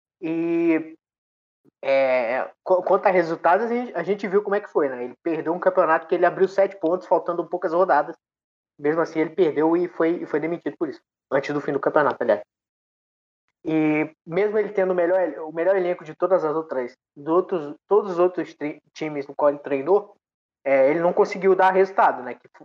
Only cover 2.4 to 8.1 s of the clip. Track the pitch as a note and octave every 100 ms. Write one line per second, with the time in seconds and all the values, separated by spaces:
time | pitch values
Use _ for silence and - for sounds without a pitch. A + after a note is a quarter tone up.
2.4 | - - - F3+ F3+ F#3+ G#3 F#3 D#3+ D#3+
3.4 | E3+ F#3 A3+ A#3+ B3 E3+ E3+ G3+ G#3 G3
4.4 | G#3 G3+ G3+ F#3+ C#3+ B2 B2 - E3+ D#3+
5.4 | D3 F3+ F#3+ F#3 D#3+ E3 - F3 F3 D#3
6.4 | F#3+ G3 G3 - D#3+ F3+ - E3+ E3 E3+
7.4 | E3 F3 F3+ E3+ F#3 D3 D3+